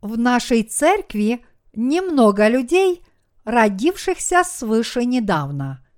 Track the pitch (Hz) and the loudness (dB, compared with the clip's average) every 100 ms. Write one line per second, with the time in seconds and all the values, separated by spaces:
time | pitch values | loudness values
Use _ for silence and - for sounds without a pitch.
0 | 202 226 240 247 - 233 214 - 302 403 | -6 -2 2 2 2 0 0 0 2 2
1 | - 208 208 240 _ _ _ - 240 320 | -2 -2 -2 -2 _ _ _ -6 -2 0
2 | 381 294 220 202 214 247 240 349 381 349 | 0 2 4 4 2 2 0 2 2 0
3 | _ _ _ _ - 240 220 190 269 370 | _ _ _ _ -4 2 2 2 -2 -2
4 | - 359 - 359 349 - 226 220 226 - | -6 -6 0 0 0 -4 -2 -2 -2 -2
5 | 247 254 214 170 139 143 139 135 _ | -2 -2 0 -2 -2 -6 -8 -10 _